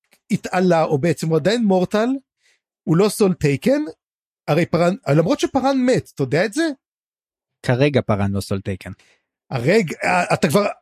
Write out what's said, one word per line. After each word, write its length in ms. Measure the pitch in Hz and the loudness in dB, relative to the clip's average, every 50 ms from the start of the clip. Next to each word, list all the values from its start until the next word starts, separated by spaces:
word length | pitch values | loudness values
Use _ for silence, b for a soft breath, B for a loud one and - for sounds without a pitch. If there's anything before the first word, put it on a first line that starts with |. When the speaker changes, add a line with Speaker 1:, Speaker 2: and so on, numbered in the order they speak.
| _ _ _ _ _ - | _ _ _ _ _ -4
Speaker 1:
התעלה, 520 | 220 - - - - 180 190 180 170 165 160 | -4 -4 -4 -4 -2 0 2 4 4 2 2
או 140 | - 160 139 | 2 0 0
בעצם 300 | 127 - 117 - - 160 | 0 -2 -2 -2 -2 -2
הוא 100 | 160 160 | 0 0
עדיין 260 | 139 185 220 247 233 | 0 0 0 0 2
מורטל, 460 | 202 185 185 180 - - 208 220 247 269 277 - _ _ _ _ _ _ _ _ _ _ _ _ | 2 2 2 0 0 0 0 0 0 -2 -4 -8 _ _ _ _ _ _ _ _ _ _ _ _
הוא 140 | - 156 170 | 0 2 2
לא 120 | 202 214 | 2 2
סולטייקן, 720 | - - 220 190 180 - - 143 143 131 - 226 269 302 302 320 - _ _ _ _ _ _ _ _ _ _ - | 2 2 2 0 2 0 0 0 0 0 0 0 0 0 -2 -4 -10 _ _ _ _ _ _ _ _ _ _ -2
הרי 180 | 147 160 170 | 0 0 0
פארן, 300 | - - 160 175 175 196 - - - | 0 0 0 0 0 0 -2 -2 0
למרות 320 | 139 156 165 185 294 - | 2 2 2 2 0 -2
שפארן 380 | - 302 - 269 240 269 277 262 247 | -2 -2 -2 0 0 0 0 0 2
מת, 240 | 254 247 170 - - - | 2 0 0 -2 -4 -6
אתה 80 | - 143 | -6 -4
יודע 220 | 123 131 156 196 | -2 0 0 0
את 80 | 226 202 | -2 -2
זה? 160 | 277 339 320 269 - _ _ _ _ _ _ _ _ _ _ _ _ _ _ _ _ - | -2 -2 -4 -4 -8 _ _ _ _ _ _ _ _ _ _ _ _ _ _ _ _ -4
Speaker 2:
כרגע 360 | - 127 120 139 151 143 117 | -2 0 2 2 2 2 0
פארן 300 | - - 107 98 101 98 | 0 0 0 0 -2 -2
לא 100 | 98 98 | -2 -4
סולטייקן. 500 | - - 104 98 - - 95 - - 95 90 b b b b b b _ _ _ _ - | -6 -6 -6 -8 -6 -8 -10 -10 -12 -16 -18 b b b b b b _ _ _ _ -10
Speaker 1:
הרגע, 460 | - 123 117 143 196 233 202 147 233 - - | -8 -4 0 0 2 2 0 0 -4 -6 -4
אה, 300 | 175 180 180 180 - 165 | -2 0 0 0 0 0
אתה 140 | - - 170 | 0 0 2
כבר, 180 | 139 208 202 202 - - | 2 2 0 0 -4 -8